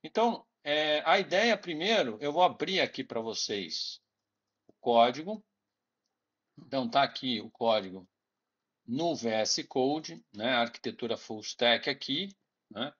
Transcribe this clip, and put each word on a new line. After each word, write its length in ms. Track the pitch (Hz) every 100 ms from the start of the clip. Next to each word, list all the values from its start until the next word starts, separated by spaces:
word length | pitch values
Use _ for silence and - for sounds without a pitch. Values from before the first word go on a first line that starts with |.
Então, 440 | 165 - 233 - _ _
é, 400 | 147 151 151 151
a 140 | 160 196
ideia, 400 | 160 175 233 208
primeiro, 580 | 180 156 185 220 135 107
eu 120 | 147
vou 100 | 151
abrir 380 | 180 - 160 185
aqui 220 | 131 -
pra 180 | 127 117
vocês 800 | 113 107 - 104 85 - - - _ _ _ _ _ _ _
o 40 | _
código. 640 | 123 117 120 131 170 220 _ _ _ _ _ _ _ _ _ _ _ -
Então, 320 | - 135 120
tá 140 | 135
aqui 380 | 135 - 131 113
o 100 | 110
código 580 | _ 117 110 95 92 90 _ _ _ _ _ _ _ -
no 280 | 127 170
V 140 | 135 113
S 360 | 110 104 -
Code, 600 | - 135 131 156 156 165 _
né, 220 | 104 117
a 60 | 123
arquitetura 560 | 117 - 120 110 117 113
full 240 | - 110
stack 500 | 107 - 120 117 147
aqui, 380 | 131 - 143 196 - _ _ _
né? 240 | 104 135